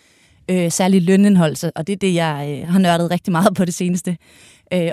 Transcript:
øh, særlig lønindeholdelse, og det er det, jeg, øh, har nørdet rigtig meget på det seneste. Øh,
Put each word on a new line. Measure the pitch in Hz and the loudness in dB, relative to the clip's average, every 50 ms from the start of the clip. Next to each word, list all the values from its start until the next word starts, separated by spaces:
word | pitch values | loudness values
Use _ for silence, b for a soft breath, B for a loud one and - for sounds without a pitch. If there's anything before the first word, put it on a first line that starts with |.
| b b b b b b b b b - | b b b b b b b b b -4
øh, | 185 185 175 170 | -2 0 0 -2
særlig | 165 - 185 185 190 190 | -2 0 2 2 4 2
lønindeholdelse, | 170 185 190 190 202 208 196 180 165 151 135 - - 160 - | 4 4 4 4 4 4 4 4 4 2 0 -4 -6 -6 -6
og | - 156 | -6 -6
det | - | -6
er | 202 | -6
det, | 185 202 190 175 | -4 -2 -2 0
jeg, | 170 165 160 147 143 143 147 143 127 | 0 0 -2 -4 -4 -6 -8 -8 -8
øh, | - 165 | -4 0
har | 175 190 | 2 2
nørdet | 190 170 170 170 170 165 | 4 4 2 2 0 -2
rigtig | 175 175 - 208 | -4 -4 -4 -2
meget | 175 165 190 214 185 | 0 2 2 2 2
på | - 180 | 0 -2
det | 175 - | -2 -2
seneste. | - 180 180 180 175 - 180 175 - b b b b b b b b b b | -4 -4 -2 -2 -4 -4 -6 -8 -8 b b b b b b b b b b
Øh, | 180 180 165 165 | -4 -2 -2 -2